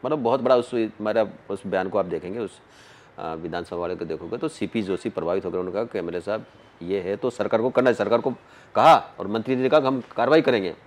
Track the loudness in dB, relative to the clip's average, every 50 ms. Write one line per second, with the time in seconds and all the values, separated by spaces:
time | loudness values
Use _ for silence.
0 | -2 -2 -2 0 2 2 2 2 4 4 4 4 4 0 -2 -2 -2 -2 -4 -4
1 | -4 0 2 2 0 0 -2 -16 -10 -10 -10 -8 -6 -4 -2 -2 -2 0 -2 -2
2 | -2 -2 -4 -6 -6 -6 -8 -8 -8 -8 -10 -14 -20 _ -20 -20 -20 -20 -20 -20
3 | -20 -20 -16 -12 -10 -8 -8 -8 -8 -8 -8 -8 -8 -6 -6 -6 -4 -4 -6 -6
4 | -6 -8 -8 -8 -8 -8 -8 -6 -6 -6 -6 -6 -8 -4 -4 -4 -2 -2 -4 -4
5 | -4 -6 -6 -4 -4 -2 -2 -2 -2 -4 -4 -4 -4 -4 -4 -6 -6 -4 -4 -6
6 | -6 -4 -6 -8 -6 -4 -6 -6 -6 -12 -20 -20 -20 -20 -20 -16 -8 -4 -4 -4
7 | -2 -4 -6 -2 -2 -4 -4 -2 -4 0 0 2 0 2 2 4 4 4 4 2
8 | 2 2 2 2 2 0 -4 -4 -12 -20 -20 -20 -20 -6 0 6 8 8 8 8
9 | 6 -2 -12 -10 -8 -4 -4 -4 -2 0 -2 0 2 4 4 4 4 4 0 -2
10 | -4 -8 -2 -2 2 4 6 4 6 4 2 2 0 -2 -6 -10 -16